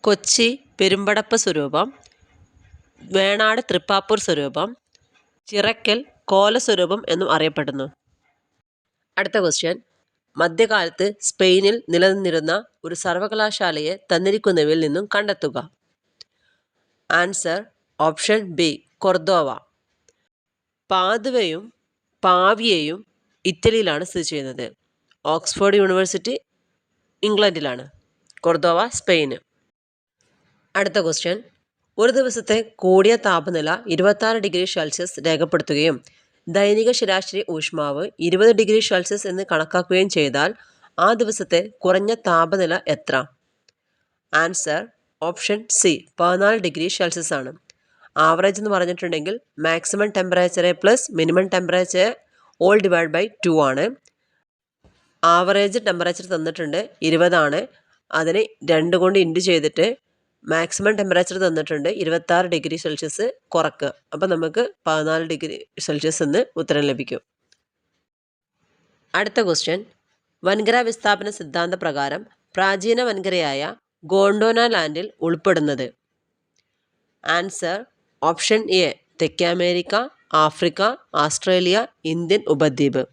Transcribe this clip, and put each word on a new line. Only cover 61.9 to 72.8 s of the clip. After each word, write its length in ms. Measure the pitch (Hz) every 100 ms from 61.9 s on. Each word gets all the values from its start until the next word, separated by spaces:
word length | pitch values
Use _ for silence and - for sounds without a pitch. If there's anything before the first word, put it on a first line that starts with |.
| 208 160 165 165 175 180
ഡിഗ്രി 300 | 165 151 156
സെൽഷ്യസ് 580 | 165 151 156 - 226 - _
കുറക്കുക. 460 | 165 156 - 143 - _
അപ്പം 160 | 151 190
നമുക്ക് 440 | 165 160 170 240 _ 165
പതിനാല് 360 | 156 156 160
ഡിഗ്രി 440 | 165 156 160 - - -
സെൽഷ്യസ് 440 | - 151 156 156
എന്ന് 220 | 151 170 262 165
ഉത്തരം 260 | - 147
ലഭിക്കും. 380 | 143 127 131 123 _ _ _ _ _ _ _ _ _ _ _ _ _ _ _ _ _ _ _ 180
അടുത്ത 260 | 208 220
ക്വസ്റ്റ്യൻ, 440 | 202 160 - 180 220 _ _ _ _ _
വൻകര 320 | 180 208 220 240
വിസ്ഥാപന 540 | 233 220 208 202 208
സിദ്ധാന്ത 440 | 202 160 170 175
പ്രകാരം 520 | 180 170 143 139 156 220 _ _ -
പ്രാചീന 480 | 190 196